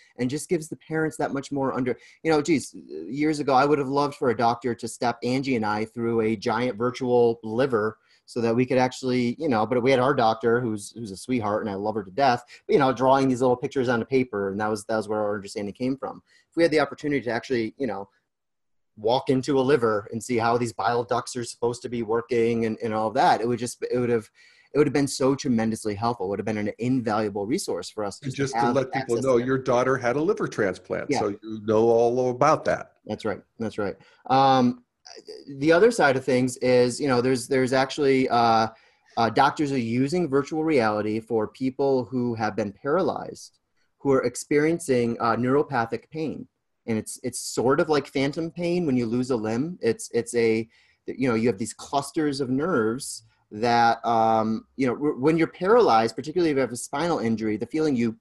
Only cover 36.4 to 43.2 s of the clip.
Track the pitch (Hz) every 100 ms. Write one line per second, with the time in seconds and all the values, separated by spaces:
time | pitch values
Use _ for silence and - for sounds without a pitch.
36.4 | 127 - 127 127 123 117 139 123 127 131
37.4 | 117 131 127 131 135 - 139 131 127 120
38.4 | 117 113 110 - _ _ _ - 113 113
39.4 | 139 156 143 135 113 120 139 180 160 139
40.4 | 139 160 160 143 110 107 107 110 113 113
41.4 | 107 - 131 127 139 131 120 127 120 113
42.4 | 107 101 101 - 139 170 151 -